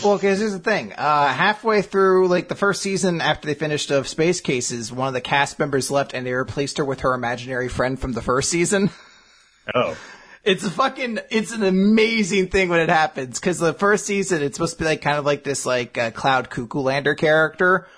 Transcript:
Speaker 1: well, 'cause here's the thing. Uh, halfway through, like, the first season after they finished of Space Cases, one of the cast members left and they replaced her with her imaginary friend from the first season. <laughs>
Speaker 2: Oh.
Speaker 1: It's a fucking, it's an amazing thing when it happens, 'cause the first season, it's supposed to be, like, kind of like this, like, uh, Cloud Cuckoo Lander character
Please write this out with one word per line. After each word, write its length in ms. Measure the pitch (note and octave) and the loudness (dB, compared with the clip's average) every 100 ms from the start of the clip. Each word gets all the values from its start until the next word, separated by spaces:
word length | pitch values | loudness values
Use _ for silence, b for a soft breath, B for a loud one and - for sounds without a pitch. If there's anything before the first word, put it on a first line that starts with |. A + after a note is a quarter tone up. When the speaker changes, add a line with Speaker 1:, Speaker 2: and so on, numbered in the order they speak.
Speaker 1:
well, 160 | G3+ G3+ | 2 2
'cause 200 | G3 F#3+ | 2 2
here's 140 | A3 | 0
the 60 | F#3+ | -2
thing. 340 | E3+ E3 G#2+ | -2 -2 -4
Uh, 340 | F2+ C#3 D3 C#3+ | -4 2 4 2
halfway 500 | C3 F#3 G#3+ A3+ G#3+ | 2 0 0 0 0
through, 460 | - G3 F#3+ F#3 F#3 | 0 2 4 4 4
like, 200 | F3+ E3+ | 2 -2
the 60 | |
first 260 | - G3+ F#3+ | -2 0 0
season 400 | G3 F#3+ F#3 E3+ | -2 0 0 0
after 260 | C#3 D3+ D3+ | -2 -2 -4
they 80 | |
finished 360 | C#3+ D#3 D3 - | -4 -2 -4 0
of 180 | C#3 B2 | 0 0
Space 320 | - D#3+ F3 | 0 0 0
Cases, 500 | - C3 A#2+ A#2+ A2 | -2 -2 -2 -6 -8
one 180 | B2 C3+ | -4 -4
of 60 | |
the 60 | B2 | -4
cast 380 | - C#3+ C#3+ - | 0 0 0 -2
members 320 | D3+ C#3 B2 | -2 0 0
left 240 | C#3 C3+ | -2 -2
and 120 | B2 B2+ | -6 -4
they 60 | |
replaced 460 | B2+ C3 - C#3+ - | -4 -4 -4 -4 -2
her 80 | C#3 | -4
with 140 | C3 | -2
her 120 | C3+ | -2
imaginary 560 | B2+ A#2+ A#2+ B2 B2+ B2 | 0 -2 -6 -6 -4 -4
friend 320 | - B2+ C3 | -2 -2 -2
from 120 | C3 | -4
the 80 | A2+ | -4
first 260 | B2+ B2+ C3+ | 0 0 0
season. 400 | E3+ E3+ G3 G3 | 0 2 2 0
<laughs> 60 | B B B B B B B - | B B B B B B B -2
Speaker 2:
Oh. 200 | A#2+ G2 B B B B B | 0 0 B B B B B
Speaker 1:
It's 200 | G#3+ F#3 | -2 0
a 60 | G3 | -2
fucking, 480 | E3+ C4+ C4 B3+ G#3 - | -2 -2 -2 -6 -6 -2
it's 220 | A3+ G#3 | -2 -2
an 100 | A3+ | -2
amazing 880 | F#3+ F#3 G3+ A3 A3 A3+ F#3+ F#3+ F#3 | 2 4 4 4 4 2 0 0 2
thing 200 | F#3+ F#3 | 0 2
when 120 | E3+ | 2
it 80 | D#3+ | 4
happens, 500 | E3+ D#3 - C3 A#2+ | 2 2 -2 -8 -4
'cause 200 | F#3 E3 | -4 0
the 120 | E3 | 0
first 320 | D3+ G3+ G#3 | 2 2 2
season, 380 | - G3 F#3+ F3 | 0 -2 0 0
it's 140 | C#3+ - | -2 -2
supposed 160 | E3 - | -6 -2
to 20 | |
be, 40 | |
like, 160 | D#3+ D#3 | -2 0
kind 160 | D3 D3 | 0 0
of 80 | |
like 200 | C#3+ C#3+ | 0 -2
this, 200 | C#3+ C3+ | -2 -4
like, 320 | C3 B2 A#2+ - | -2 -2 -2 -4
uh, 140 | A#2 | -4
Cloud 400 | - C#3+ C3 B2 | -2 0 0 -2
Cuckoo 300 | - A#2 D3 | -8 -6 -2
Lander 340 | C3 C#3 C#3+ | -2 0 0
character 720 | D3 D#3+ D#3 D#3+ - F#3 F#3 F#3 | 2 4 4 2 2 2 2 -2